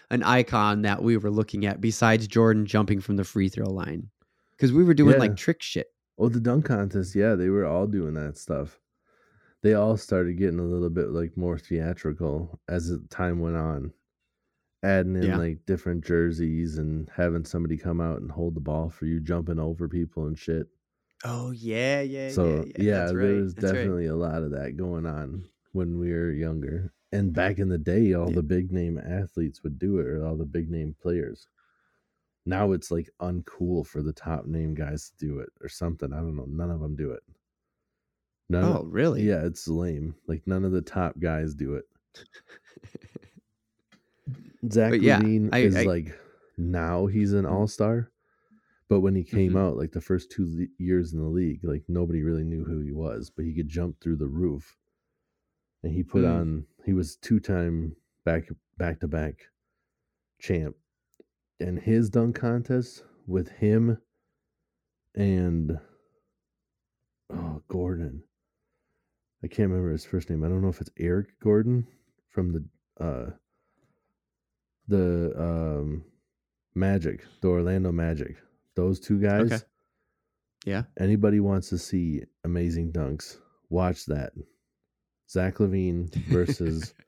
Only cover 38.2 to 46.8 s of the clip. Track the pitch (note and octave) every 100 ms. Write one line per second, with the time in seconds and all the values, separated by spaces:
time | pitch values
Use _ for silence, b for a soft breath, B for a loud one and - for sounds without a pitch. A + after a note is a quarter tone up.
38.2 | _ _ - F2 F#2 E3+ E2 F2 D#3+ A#2+
39.2 | G#2+ F2+ E2+ E2 - D#2+ F2 D2+ D#2 D#2+
40.2 | - D#2+ - F#2+ F#2+ F#2 D#2+ - E2+ D2
41.2 | E2+ D#2 D#2 D2 C#2 C#2+ - _ _ -
42.2 | - - _ - _ - - - - -
43.2 | - - _ _ _ _ _ _ _ _
44.2 | - B2+ - - A#2 G#2+ A2+ A#2 A#2 G#2
45.2 | G#2+ A2 G#2+ B2 A2+ F#2+ G2 F2 D#2+ B
46.2 | B B B - F2 F2